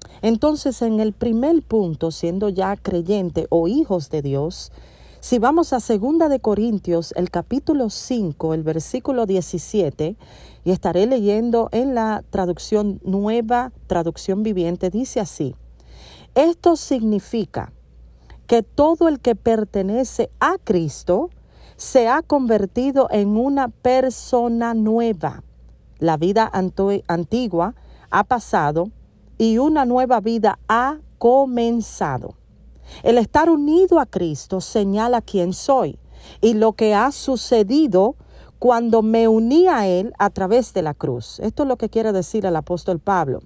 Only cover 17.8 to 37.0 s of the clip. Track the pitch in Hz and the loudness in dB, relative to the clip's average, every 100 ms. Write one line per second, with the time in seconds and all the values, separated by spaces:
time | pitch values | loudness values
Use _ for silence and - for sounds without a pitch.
17.8 | _ - - - - - - 233 - - | _ -20 -20 -20 -20 -20 0 0 2 2
18.8 | 302 330 330 277 247 220 233 220 208 202 | 2 4 2 2 0 0 0 0 0 -4
19.8 | 190 233 254 - - - 269 381 - 180 | -2 -2 -2 -4 -6 -2 -2 0 0 0
20.8 | 156 - - 190 349 - _ - - - | -2 -4 -2 -2 -2 -10 _ -20 -20 -12
21.8 | - 262 226 294 - 294 240 214 196 240 | 0 2 4 2 2 0 2 0 0 -2
22.8 | 269 269 240 214 202 214 262 277 247 - | 0 2 2 2 2 0 0 -2 -4 -2
23.8 | 247 262 262 - - 247 240 233 233 226 | 0 2 0 -4 -2 0 0 -2 -2 0
24.8 | 214 226 233 175 151 - - - - - | 0 0 0 -2 -6 -8 -18 -20 -20 -20
25.8 | - - 165 156 175 214 220 190 185 - | -20 -4 -2 0 2 2 0 -2 -2 -2
26.8 | 196 202 - 170 165 233 240 170 190 - | -2 -2 -2 -4 -2 -4 -2 -2 -4 -6
27.8 | - - - 196 208 240 - 196 147 156 | -20 -20 -2 -2 0 -2 0 0 0 -2
28.8 | 196 - - _ - - 226 226 294 302 | -4 -10 -20 _ -12 -2 0 2 2 2
29.8 | 247 247 254 233 208 226 202 - - 226 | 2 0 2 0 0 0 0 0 0 0
30.8 | 262 302 - - 233 262 269 240 233 233 | 0 -4 -14 0 4 4 2 0 0 -2
31.8 | 208 - 165 127 - - _ - - - | -4 -6 -4 -4 -8 -18 _ -20 -20 -20
32.8 | - - - 240 214 294 330 311 285 330 | -20 -2 2 2 4 2 4 2 2 4
33.8 | 381 330 - 190 170 147 - 190 - 220 | 4 2 0 -4 -6 -6 -6 -6 -2 -2
34.8 | 196 202 233 240 - 196 175 175 - 262 | 0 0 0 -2 -2 -2 -2 -2 0 2
35.8 | 160 - - - - - 226 214 220 208 | 0 -6 -20 -20 -20 0 2 4 2 2
36.8 | 220 208 | 2 2